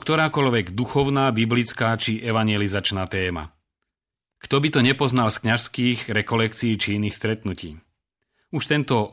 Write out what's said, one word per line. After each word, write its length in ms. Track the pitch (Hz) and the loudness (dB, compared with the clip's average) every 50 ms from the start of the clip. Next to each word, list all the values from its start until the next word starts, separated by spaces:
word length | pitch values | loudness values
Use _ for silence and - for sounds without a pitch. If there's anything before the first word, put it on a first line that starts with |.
| - | 0
ktorákoľvek 720 | - 156 156 156 156 - 151 139 131 120 113 95 87 90 | 0 2 2 2 2 2 2 2 2 2 2 0 -2 -4
duchovná, 580 | 110 123 - - 143 139 139 139 139 135 135 | -4 -4 0 2 2 2 2 2 2 2 2
biblická 640 | 113 110 113 113 120 123 117 113 - - 117 113 113 | 2 2 2 2 2 0 0 -2 -2 0 0 0 0
či 240 | 110 - - 110 110 | 0 0 -2 -2 -2
evangelizačná 880 | 120 117 110 113 110 107 104 101 104 101 95 101 95 - 98 95 92 | -2 -2 0 2 2 2 2 2 0 0 0 -2 -2 -2 -2 -2 -4
téma. 460 | 90 - 95 92 90 87 80 78 78 - _ _ _ _ _ _ _ _ _ _ _ _ _ _ _ _ | -4 -2 -2 -2 -2 -4 -6 -8 -12 -16 _ _ _ _ _ _ _ _ _ _ _ _ _ _ _ _
Kto 240 | _ - - 139 139 | _ -6 -2 0 0
by 80 | 147 156 | 0 2
to 160 | 151 143 120 | 2 4 4
nepoznal 480 | 131 131 135 143 127 127 127 117 107 - | 4 4 2 0 2 2 2 2 2 0
z 160 | - - 113 | 0 0 0
kňazských 640 | 117 117 - - - - 123 123 123 110 - - 107 | 0 0 0 -4 -4 0 0 0 0 -2 -4 -2 -2
rekolekcií 640 | 107 104 - 117 113 113 110 117 - - 117 110 | -2 0 0 0 0 0 0 -2 -2 0 0 0
či 240 | 98 - - 101 104 | 0 -2 -2 -2 -2
iných 160 | 104 101 - | -2 -4 -4
stretnutí? 640 | - - 107 110 113 - 101 87 - - 82 78 82 _ _ _ _ _ _ _ _ _ _ _ _ _ _ - | -4 -4 -4 -4 -4 -4 -8 -8 -8 -10 -14 -16 -18 _ _ _ _ _ _ _ _ _ _ _ _ _ _ -6
Už 160 | 147 - - | -6 -2 0
tento 320 | 151 151 139 - 131 113 107 - | 0 0 2 2 0 0 0 -2